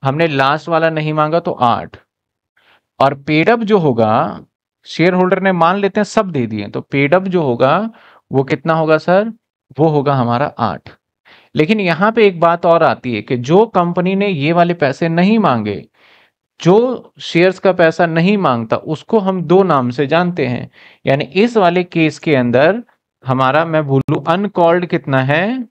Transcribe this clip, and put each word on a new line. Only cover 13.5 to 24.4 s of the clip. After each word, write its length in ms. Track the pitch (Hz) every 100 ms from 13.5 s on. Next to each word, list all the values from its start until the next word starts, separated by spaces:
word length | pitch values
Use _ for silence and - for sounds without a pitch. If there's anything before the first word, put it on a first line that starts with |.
| 175 220
कंपनी 500 | 196 175 175 175 190
ने 120 | 202
ये 240 | 180 143
वाले 200 | 170 175 175
पैसे 340 | 143 135 170
नहीं 280 | 165 180 226
मांगे, 440 | 190 123 104 95 - _ _ _ _ _ _ _
जो 540 | 165 196 247 247 - _
शेयर्स 380 | - 170 180 185
का 120 | 196
पैसा 340 | 180 165 160 175
नहीं 320 | 165 175 208
मांगता, 380 | 170 120 113 -
उसको 440 | - 156 - 226
हम 220 | 190 190
दो 200 | 156 180
नाम 260 | 190 147 123
से 180 | 120 143
जानते 380 | 160 175 175 131
हैं। 220 | 123 123 _ - _ -
यानी 200 | 135 151 185
इस 220 | 233 226
वाले 260 | 185 175
केस 360 | 180 170 156 143
के 160 | - 139
अंदर 460 | 123 120 151 208 240 _ _ _
हमारा, 420 | - 131 131 139 165
मैं 200 | 156 147
बोलूँ, 360 | 135 - 151 147
अनकॉल्ड 580 | 170